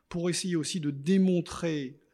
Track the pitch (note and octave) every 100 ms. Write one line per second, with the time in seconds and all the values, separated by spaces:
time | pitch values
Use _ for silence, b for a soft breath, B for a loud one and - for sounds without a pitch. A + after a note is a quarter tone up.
0 | b F3 F3 E3+ F#3 E3 C#3 F#3 D3 C#3
1 | D3 F#3+ F#3 F3 E3+ - E3+ D3+ C3 C#3+
2 | _